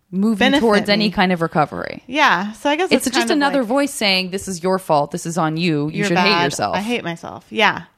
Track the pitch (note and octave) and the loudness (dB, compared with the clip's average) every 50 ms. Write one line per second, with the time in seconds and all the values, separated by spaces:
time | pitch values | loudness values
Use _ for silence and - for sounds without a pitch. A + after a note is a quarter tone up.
0 | _ _ F3+ F#3+ G3+ A3 A3+ F#3+ A#3+ C4 C#4 C#4+ G#3+ A#3 G#3 G3+ - G3+ G#3 G#3+ | _ _ -2 0 0 0 2 2 2 2 4 4 4 4 4 4 2 2 2 2
1 | G#3 G#3 E3+ G#3 F#3 F#3 F#3 E3 E3 E3 - E3+ D3 - - F2 - - G1+ - | 2 0 2 2 2 2 2 0 -2 0 2 0 0 0 -2 -6 -8 -8 -10 -14
2 | - - B3+ D4+ D4 A#3+ F#3 E3+ G3+ G#3 A3 - - C#4+ D4 D4+ F#4 F4+ - C4 | -12 -6 0 2 2 2 2 2 -2 -6 -8 -4 -2 -2 0 0 0 0 0 0
3 | - C4 B3 B3+ A#3 A#3 E4+ D4 C#4+ C#4+ C#4 C#4 A#3+ G3 B3+ C#4 C#4+ C#4 - - | 0 0 0 0 0 2 2 2 2 2 0 0 0 0 0 0 0 -2 -4 -2
4 | A3+ G3 F#3+ F#3 F#3 F3+ F3+ G3 - F#3+ F#3+ E3 E3 F#3 F#3 F#3 - - D#3+ C#3+ | 0 0 2 0 0 -4 -6 -8 -6 -8 -8 -4 -2 -2 -2 -2 0 2 2 2
5 | D3 D3 - F3 - E3+ D#3+ F3+ D#3+ D#3 D#3 D#3+ F3 F3 D#3 D3 D3 D#3 - G3+ | 2 0 -4 -8 -6 -4 -2 0 0 0 0 0 0 0 0 0 -2 -2 -2 -2
6 | G#3 G3 F3 F3+ F3+ G3 G#3 E3+ F3 F3 - - G#2+ G2+ - F3+ G#3 A#3 A#3+ A3+ | 0 2 2 2 4 2 2 2 0 0 0 -2 -2 -2 -2 -2 -2 -2 -4 -4
7 | - E3+ E3 - - - - - - _ G#3+ G#3+ G#3+ F#3+ E3 E3+ E3+ - _ | -4 -6 -8 -8 -10 -14 -14 -14 -16 _ -2 0 2 2 0 -2 -8 -14 _